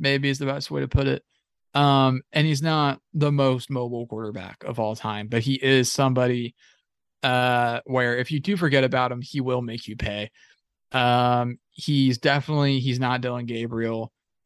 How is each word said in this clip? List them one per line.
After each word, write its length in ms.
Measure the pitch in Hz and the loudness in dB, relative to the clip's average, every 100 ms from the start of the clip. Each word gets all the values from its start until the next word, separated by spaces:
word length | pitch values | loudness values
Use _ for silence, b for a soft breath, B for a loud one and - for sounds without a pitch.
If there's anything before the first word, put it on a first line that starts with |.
maybe 260 | 135 139 139 | -2 0 0
is 120 | 135 | -2
the 60 | 139 | -4
best 240 | 139 - | -4 -6
way 120 | 147 | -6
to 60 | 135 | 0
put 180 | 139 135 | 0 2
it. 160 | 135 - _ _ _ _ | -2 -6 _ _ _ _
Um, 480 | 143 143 135 131 127 - | 2 4 6 4 2 -2
and 120 | 156 156 | 0 2
he's 160 | 143 | 2
not 380 | 160 156 147 135 _ | 0 0 0 -2 _
the 180 | 165 147 | -2 0
most 380 | 143 135 127 - | 2 2 0 -2
mobile 360 | 135 123 120 117 | -6 -4 -6 -8
quarterback 600 | 110 110 101 92 - - | -8 -8 -10 -12 -12 -8
of 120 | 120 | -4
all 200 | 107 113 | -4 -4
time, 320 | 110 104 107 | -6 -6 -4
but 140 | 117 | -2
he 100 | 120 | 0
is 360 | 131 135 131 123 | 0 4 4 4
somebody, 640 | - 135 127 123 123 117 b b b b _ _ _ | 2 2 2 2 0 -6 b b b b _ _ _
uh, 560 | 135 127 127 123 120 117 - | 0 2 2 2 2 -2 -2
where 320 | 127 120 120 | 0 0 0
if 140 | 127 | -2
you 100 | 151 | -4
do 160 | 165 202 | -2 0
forget 260 | 165 135 | 2 4
about 300 | 131 127 123 | 4 2 0
him, 80 | 123 | -4
he 180 | 135 139 | -6 -6
will 220 | 127 127 | -2 -2
make 260 | 120 117 - | -4 -10 -12
you 80 | 107 | -8
pay. 360 | 110 104 104 b b b _ _ _ | -6 -6 -8 b b b _ _ _
Um, 680 | 131 123 123 123 123 123 123 _ | 0 2 4 4 2 -2 -6 _
he's 460 | - - 143 135 120 | -10 -2 2 4 2
definitely, 640 | 147 143 139 151 143 135 | 2 2 0 0 2 0
he's 180 | 131 123 | 0 -2
not 220 | 127 127 | -2 -2
Dylan 240 | 123 123 120 | -2 -6 -6
Gabriel, 640 | 117 117 117 113 113 113 _ _ _ | -6 -6 -4 -4 -6 -8 _ _ _